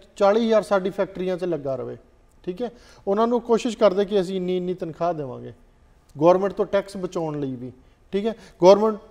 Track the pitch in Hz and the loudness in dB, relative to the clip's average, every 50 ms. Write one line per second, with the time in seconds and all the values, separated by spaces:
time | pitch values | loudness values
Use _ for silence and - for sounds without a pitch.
0 | - _ _ - 202 196 208 226 240 220 220 214 190 - 208 196 185 202 190 - | -20 _ _ 2 2 4 4 4 2 2 2 2 2 2 0 0 0 -2 -2 -4
1 | 190 185 - 180 185 180 185 170 185 180 165 147 139 139 131 123 120 120 123 - | -4 -6 -4 -6 -4 -4 -4 -4 -4 -4 -4 -4 -4 -6 -6 -6 -8 -10 -12 -14
2 | - _ _ _ _ _ _ _ - 175 185 180 247 220 - - - - - - | -18 _ _ _ _ _ _ _ -12 -10 -8 -8 -8 -10 -10 -14 -20 -20 -20 -10
3 | - 196 196 208 226 233 247 240 240 - 233 214 - 247 208 - 220 202 180 196 | -4 -2 0 2 2 2 2 -2 0 0 0 0 0 -2 0 2 2 4 4 2
4 | 202 190 208 202 180 180 190 185 180 180 180 180 180 180 180 180 185 165 147 - | 0 0 0 -2 -2 -2 -4 -4 -4 -2 -2 -4 -4 -4 -6 -8 -8 -12 -6 -4
5 | 170 175 175 151 143 127 120 120 120 123 117 - - _ _ _ _ _ _ _ | -4 -4 -4 -4 -8 -10 -10 -14 -14 -16 -18 -20 -20 _ _ _ _ _ _ _
6 | _ _ _ 139 151 170 180 185 196 196 190 - 202 - - 196 190 - - 196 | _ _ _ 2 4 6 6 6 2 -2 -2 -2 -4 0 0 -2 -2 -2 -8 -10
7 | 180 180 - 180 165 156 147 147 143 135 131 120 127 127 117 - _ _ _ _ | -10 -6 -6 -6 -6 -4 -4 -6 -6 -6 -8 -10 -12 -14 -16 -18 _ _ _ _
8 | _ _ - 196 202 226 214 - - - - _ 170 180 202 196 214 220 214 208 | _ _ -6 -4 -4 -4 -6 -6 -14 -20 -6 _ 8 8 8 8 6 0 -2 -4
9 | - - | -10 -6